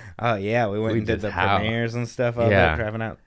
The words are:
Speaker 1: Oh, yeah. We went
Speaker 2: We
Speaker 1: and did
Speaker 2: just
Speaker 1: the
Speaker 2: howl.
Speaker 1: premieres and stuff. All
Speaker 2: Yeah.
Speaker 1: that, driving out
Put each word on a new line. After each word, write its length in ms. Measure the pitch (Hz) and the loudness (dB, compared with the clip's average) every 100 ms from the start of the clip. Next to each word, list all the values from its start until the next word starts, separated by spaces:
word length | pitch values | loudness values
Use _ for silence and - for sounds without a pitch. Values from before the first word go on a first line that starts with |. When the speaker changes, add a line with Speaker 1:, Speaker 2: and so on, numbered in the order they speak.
| - - | -18 -4
Speaker 1:
Oh, 180 | 117 104 | -2 0
yeah. 320 | 101 120 107 | 0 0 0
We 100 | 104 | 0
went 140 | 113 | 0
Speaker 2:
We 60 | 117 | 0
Speaker 1:
and 80 | 104 | 0
did 60 | 107 | -2
Speaker 2:
just 60 | |
Speaker 1:
the 80 | 104 | -2
Speaker 2:
howl. 280 | 90 95 98 | 0 2 2
Speaker 1:
premieres 340 | 107 117 117 | 0 -2 -2
and 140 | 120 117 | -4 -6
stuff. 300 | - 120 117 | -2 -2 2
All 120 | 113 | 4
Speaker 2:
Yeah. 180 | 98 82 | 6 4
Speaker 1:
that, 100 | 78 | 2
driving 240 | 107 110 | -4 -6
out 180 | 113 - | -8 -10